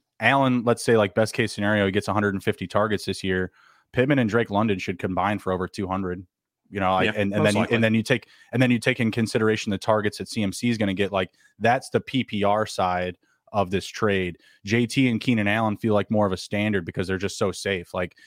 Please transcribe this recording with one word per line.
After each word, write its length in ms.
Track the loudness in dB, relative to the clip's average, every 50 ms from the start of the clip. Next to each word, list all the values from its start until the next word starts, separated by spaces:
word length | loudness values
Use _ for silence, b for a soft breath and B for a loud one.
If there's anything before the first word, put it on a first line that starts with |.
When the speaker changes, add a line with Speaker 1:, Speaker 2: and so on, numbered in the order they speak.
| _ _ _ _
Speaker 1:
Allen, 420 | 2 2 4 4 4 2 2 2 2
let's 180 | 2 0 2 2
say, 120 | 2 4
like, 180 | 4 4 2 2
best 200 | 0 0 0 0
case 180 | -2 -2 -2
scenario, 320 | -2 -2 0 0 2 2 2
he 60 | 2
gets 160 | 0 0 -2 0
a 40 |
hundred 220 | -2 0 0 0 -2
and 80 | 0
fifty 240 | -2 -2 -2 -2 -8
targets 380 | -2 0 0 0 0 -2 -4 -4
this 200 | -6 -6 -4 -2
year. 260 | -2 0 0 -2 -4 b b b b b b b b
Pittman 280 | 0 0 2 4 4 2
and 100 | 2 2
Drake 180 | 2 0 0 2
London 300 | 0 0 2 2 0 -2
should 200 | -2 -6 -6 -4
combine 400 | -4 -4 -2 0 0 0 -2 -2
for 140 | -2 -4
over 140 | -2 -2 -4
two 220 | -6 -6 -8 -6 -4
hundred. 360 | -4 -4 -4 -4 -6 -8 -10 _ _ _ _ _ _ _ _ _
You 100 | -6 -2
know, 120 | 0 2
I, 100 | 2 2
Speaker 2:
Yeah, 100 | 2 0 0
Speaker 1:
and, 180 | 0 -2 0 0
and 80 | 2
Speaker 2:
most 20 | 2
Speaker 1:
then 100 | 2 2
you, 60 | 2
Speaker 2:
likely. 140 | 0 0 2
Speaker 1:
and 100 | 2 2
then 100 | 2 2
you 80 | 0
take, 260 | 2 0 -2 -2 -2 b b b b b
and 100 | 0 2
then 80 | 2 4
you 80 | 2 2
take 220 | 2 0 0 2
in 100 | 0 0
consideration 600 | 0 0 -2 0 0 2 2 2 2 0 -2 -4
the 60 | -4
targets 420 | -2 0 2 2 2 2 -2 -4 -4
that 100 | -10 -8
C 140 | -4 -4
M 100 | -2 -2
C 180 | -4 -2 -2 -2
is 80 | 0 0
gonna 160 | 0 -2 0
get. 180 | 0 -2 0
Like, 200 | 0 -2 -2 -4 b b b b b b
that's 320 | 2 2 2 2 -2 -2
the 100 | -2 -2
P 240 | -2 0 -2 -2 -2
P 200 | -2 -2 0 2
R 200 | 2 2 2 0
side 540 | -2 -2 -2 0 0 0 -2 -2 -4 -6 -10 _ _ _ _ _ _
of 180 | -2 -2 -2 0
this 160 | -2 -4 -4
trade. 520 | -6 -6 -2 0 0 0 0 -2 -4 -6 b b b b b b
J 220 | 0 0 0 0
T 220 | 0 2 2 2 2
and 120 | 2 0
Keenan 280 | 0 0 0 2 2 0
Allen 280 | 0 0 0 -2 -2
feel 180 | -2 0 2 2
like 160 | 2 2 2
more 160 | 0 2 2
of 60 | 2
a 40 | 0
standard 500 | -4 -6 -6 -4 -2 0 0 0 -2 -4
because 200 | -4 -6 -6 -2
they're 120 | -2 -2 -2
just 180 | -2 -6 -2
so 160 | -2 -2 -2
safe. 400 | -2 -4 -4 -4 -4 -4 -6 -6
Like, 240 | -6 -6 -6 -6 b b b